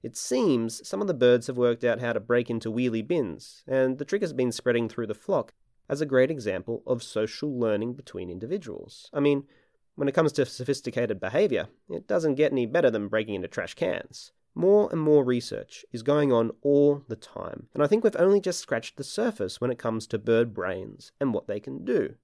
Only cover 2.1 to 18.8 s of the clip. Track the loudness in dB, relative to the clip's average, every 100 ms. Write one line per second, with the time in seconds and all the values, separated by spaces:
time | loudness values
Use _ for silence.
2.1 | -4 0 0 2 -4 -4 -2 0 -2 0
3.1 | 0 -2 -6 -14 -20 -4 0 2 0 -4
4.1 | -2 -2 0 -2 0 0 0 -2 -4 -6
5.1 | -8 -2 -2 -2 _ _ _ _ -4 2
6.1 | 4 4 2 -4 -4 -4 -8 -4 -4 -2
7.1 | -2 -2 -4 -6 -2 0 0 -2 -8 -12
8.1 | -10 -10 -10 -6 -6 -6 -12 -14 -20 -10
9.1 | 0 2 2 -2 _ _ _ _ -4 -2
10.1 | 2 0 0 -2 -4 -4 -4 -4 -4 -2
11.1 | -4 -2 0 0 0 -4 _ _ -12 -2
12.1 | 0 0 2 2 2 0 2 2 2 -2
13.1 | -2 -2 -6 -6 -8 -8 -4 -4 -4 -8
14.1 | -18 -20 _ _ 0 4 4 4 0 6
15.1 | 6 6 0 -2 -10 -12 -20 -12 -6 0
16.1 | 2 4 4 2 0 2 6 6 2 -4
17.1 | -12 -12 -12 -10 -12 -10 0 2 4 2
18.1 | 4 4 4 2 -6 -4 -4